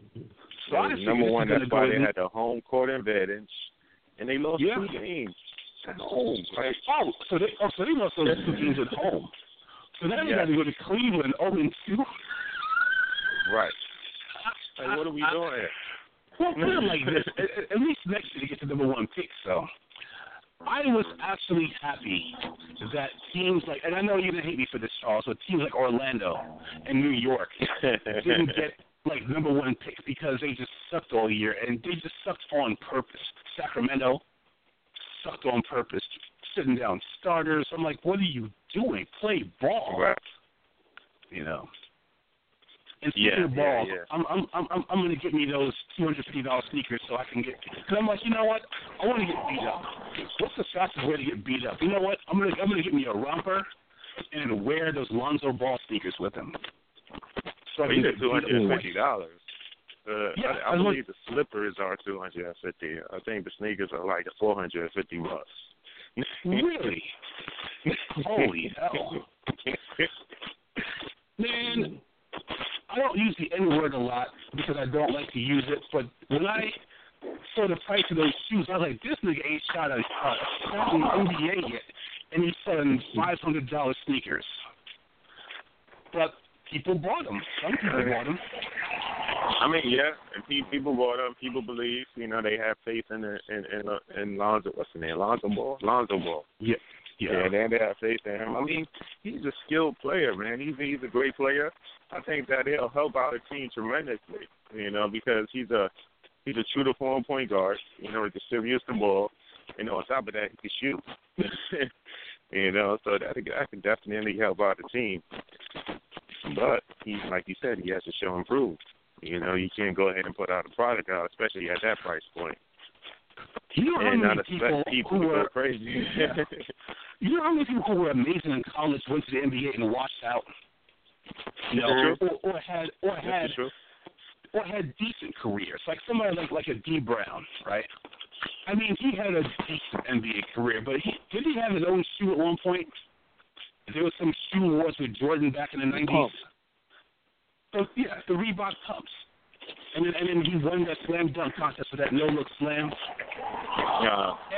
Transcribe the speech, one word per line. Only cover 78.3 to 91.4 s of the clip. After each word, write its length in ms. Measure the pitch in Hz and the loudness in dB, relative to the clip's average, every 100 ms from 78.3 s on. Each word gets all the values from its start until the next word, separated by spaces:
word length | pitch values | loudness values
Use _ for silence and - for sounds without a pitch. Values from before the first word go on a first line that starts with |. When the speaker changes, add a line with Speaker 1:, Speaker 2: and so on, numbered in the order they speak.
| - - | 4 0
Speaker 1:
shoes, 180 | 214 - | 2 2
I 80 | - | 2
was 120 | 165 | 2
like, 140 | 113 | 0
"This 140 | 247 311 | -4 -2
nigga 200 | 190 147 147 | 0 0 0
ain't 120 | 151 - | -4 -2
shot 160 | 175 151 | 0 0
a, 60 | 123 | 0
a 380 | - - 139 117 - - - | -2 -2 0 0 -2 -6 -4
shot 240 | 202 - | 0 4
in 60 | 160 | 4
the 80 | - 190 | 6 6
N 80 | 185 | 4
B 80 | 160 156 | 4 2
A 200 | 185 123 | 2 0
yet, 100 | - - - - - - | -4 -8 -14 -14 -14 -4
and 120 | 165 | 2
he's 100 | 175 170 | 2 2
selling 380 | 170 160 143 127 - 143 | 0 2 4 2 0 0
five 220 | 143 170 | 0 0
hundred 280 | 165 156 127 | 0 0 0
dollar 260 | 147 131 131 - | 0 0 0 0
sneakers." 380 | 135 - - - - - - - - _ _ _ - - - - _ _ - - | 0 0 -4 -4 -12 -14 -18 -20 -20 _ _ _ -20 -18 -16 -18 _ _ -20 -4
But 220 | 170 160 - _ _ - | 0 0 -2 _ _ -8
people 240 | 151 185 | -4 0
bought 320 | 180 175 330 302 | 0 2 0 -2
'em. 140 | 101 - - | -6 -6 -4
Some 100 | 160 277 | 0 0
people 260 | 202 127 | 2 2
bought 220 | 123 117 127 | 2 2 0
'em. 100 | 175 - - - - - - - - - - - - | -4 -6 -10 -8 -6 -6 -4 -4 -4 -4 -2 0 2
Speaker 2:
I 80 | 135 | 4
mean, 140 | 165 131 | 4 4
yeah, 240 | 127 147 151 - | 4 2 -2 -10
and 120 | 101 123 | -12 -4
pe-, 240 | 143 127 | -4 -2
people 240 | 139 139 | -2 0
bought 300 | 123 123 123 | 2 2 2
'em. 100 | 123 123 | -4 -4